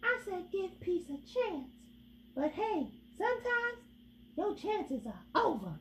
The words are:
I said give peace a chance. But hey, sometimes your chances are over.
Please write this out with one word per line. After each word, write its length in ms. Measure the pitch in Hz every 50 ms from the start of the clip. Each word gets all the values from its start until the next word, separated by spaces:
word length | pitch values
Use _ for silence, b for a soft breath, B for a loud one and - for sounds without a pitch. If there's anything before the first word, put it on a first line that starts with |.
| -
I 160 | 480 494 - -
said 260 | 415 381 359 359 -
give 280 | - 392 381 359 - -
peace 260 | - - 359 339 -
a 120 | - 277
chance. 520 | 277 - - - 494 494 427 349 277 254 - - - - - - - - - - - - - -
But 160 | 262 285 311
hey, 360 | - - 427 440 427 330 262 202 - - - - -
sometimes 680 | - 392 480 494 466 - 494 480 466 480 480 480 - - - - - - - - - - - -
your 180 | - 370 427 330
chances 520 | - - 403 427 403 - - 269 254 -
are 340 | 226 196 - - - - -
over. 320 | 330 - 320 220 196 180 156 151